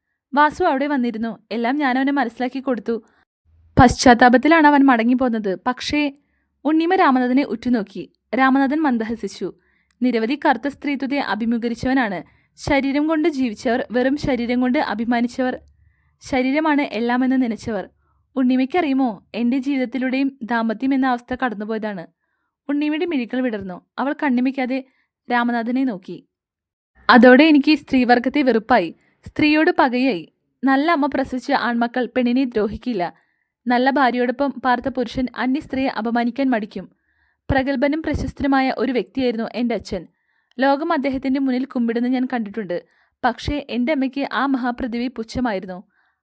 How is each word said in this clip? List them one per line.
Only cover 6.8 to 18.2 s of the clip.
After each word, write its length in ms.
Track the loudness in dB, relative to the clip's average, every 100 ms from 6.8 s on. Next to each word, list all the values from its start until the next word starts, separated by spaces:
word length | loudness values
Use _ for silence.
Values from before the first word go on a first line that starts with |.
| 2 4
രാമനാഥനെ 480 | 4 4 2 2 0
ഉറ്റുനോക്കി. 580 | -2 -2 -2 -4 -10 -16 _ _
രാമനാഥൻ 460 | 2 4 4 2 0
മന്ദഹസിച്ചു. 680 | 0 -2 -4 -8 -8 -8 -10 -10 _ _ _ -4
"നിരവധി 340 | -2 0 -2 0
കറുത്ത 320 | 0 0 -2
സ്ത്രീത്വത്തെ 520 | -6 -6 -4 -4 -4 -4
അഭിമുഖീകരിച്ചവനാണ്. 920 | -4 -2 -2 -4 -4 -2 0 -2 -4 -10 _ _ -10
ശരീരം 440 | -2 0 0 0 0
കൊണ്ട് 200 | 0 0
ജീവിച്ചവർ 520 | 0 -2 -2 -2 -2 -2
വെറും 240 | 0 0 0
ശരീരം 420 | -2 -2 -2 0
കൊണ്ട് 180 | 0 0 -2
അഭിമാനിച്ചവർ, 680 | -2 -2 0 -2 -2 -4 -6 -12 _ _ _ _ _
ശരീരമാണ് 600 | -4 -2 0 0 2 0 0
എല്ലാമെന്ന് 460 | -2 -2 0 2 2
നനച്ചവർ. 480 | 0 -4 -6 -6 -8 _ _ _